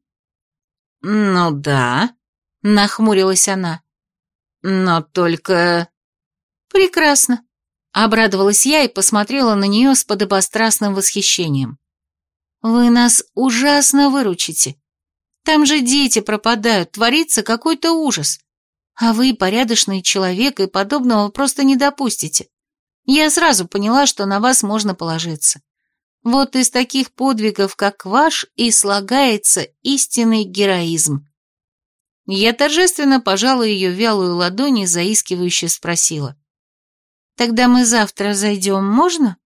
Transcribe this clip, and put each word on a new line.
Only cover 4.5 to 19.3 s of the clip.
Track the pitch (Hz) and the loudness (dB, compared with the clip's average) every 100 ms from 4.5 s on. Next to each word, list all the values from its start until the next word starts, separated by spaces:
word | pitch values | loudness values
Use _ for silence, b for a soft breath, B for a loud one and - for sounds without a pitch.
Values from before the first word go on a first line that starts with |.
| _ | _
«Но | 185 190 185 170 | -4 -2 0 0
только». | 151 - 175 165 - 180 175 170 170 _ _ _ _ _ _ _ _ | -2 -2 0 -2 0 0 2 0 -4 _ _ _ _ _ _ _ _
«Прекрасно», | 381 370 349 311 285 - 240 - _ _ _ _ | 2 2 4 2 2 2 -2 -4 _ _ _ _
обрадовалась | - 220 220 220 190 196 208 | -2 2 2 2 2 2 2
я | 262 302 | 2 2
и | 262 | 0
посмотрела | - 190 214 208 277 247 208 | 0 0 0 -2 0 2 2
на | |
нее | 196 208 269 262 | 2 2 4 2
с | |
подобострастным | - 202 202 202 185 220 226 214 208 | 0 -4 0 0 0 0 0 0 -2
восхищением. | 196 196 208 - - 165 139 123 139 _ _ _ _ _ _ _ _ | -2 -2 -2 -2 -2 -2 -2 -4 -8 _ _ _ _ _ _ _ _
«Вы | 220 233 240 | 0 4 4
нас | 240 240 - - | 4 4 0 -2
ужасно | - 262 233 285 285 - 277 285 | -4 -2 0 2 2 2 2 2
выручите. | 277 226 175 - 156 - 143 _ _ _ _ _ _ | 2 -2 -4 -6 -4 -6 -6 _ _ _ _ _ _
Там | - 311 294 | 0 2 2
же | 302 | 2
дети | 247 277 269 - | 0 0 2 0
пропадают, | 202 208 226 233 226 220 - | -2 -4 -2 -2 0 0 -2
творится | - 226 294 320 - | -2 0 0 0 -4
какой-то | 202 226 320 330 330 | -2 -4 -2 -2 0
ужас. | 330 302 190 147 - _ _ _ _ _ | -2 -2 -4 -6 -8 _ _ _ _ _
А | - 226 | -2 0
вы | 220 254 | 2 0